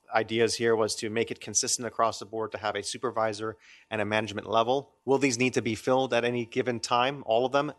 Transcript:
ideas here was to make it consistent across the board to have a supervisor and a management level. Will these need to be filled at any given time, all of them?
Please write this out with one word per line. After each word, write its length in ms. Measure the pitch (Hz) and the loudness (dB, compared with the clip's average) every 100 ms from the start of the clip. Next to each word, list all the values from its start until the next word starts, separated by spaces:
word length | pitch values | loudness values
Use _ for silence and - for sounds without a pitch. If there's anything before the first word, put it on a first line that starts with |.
| - | -2
ideas 400 | 113 110 113 113 | 0 0 2 2
here 200 | 107 117 | 2 2
was 200 | 110 110 - | 4 2 -2
to 140 | 113 | -4
make 200 | 110 113 | -2 -4
it 120 | 120 | -6
consistent 440 | - 107 123 - 117 | -4 -2 0 -2 -4
across 320 | - 113 - | 0 0 0
the 60 | |
board 280 | 104 110 107 | -8 -6 -6
to 60 | 101 | -4
have 160 | 104 | -4
a 80 | 101 | -4
supervisor 760 | 101 113 123 110 110 101 110 104 - - - | -6 -4 -4 0 0 -2 -6 -8 -18 -20 -8
and 100 | 110 | -4
a 60 | 104 | 0
management 420 | 107 107 101 98 | 0 0 -6 0
level. 440 | 113 117 139 139 _ | 2 2 0 -2 _
Will 140 | - 135 | 0 4
these 180 | 139 117 | 4 2
need 160 | 127 | 2
to 80 | 127 | 2
be 120 | 117 | -2
filled 400 | 110 - 131 131 | -4 0 2 2
at 100 | 120 | 0
any 220 | 120 120 117 | 0 -2 -4
given 340 | 127 123 117 | -2 -2 -2
time, 420 | - 123 127 143 - | 0 2 2 -2 0
all 180 | 113 | 2
of 80 | 127 | 4
them? 220 | 139 147 | 2 0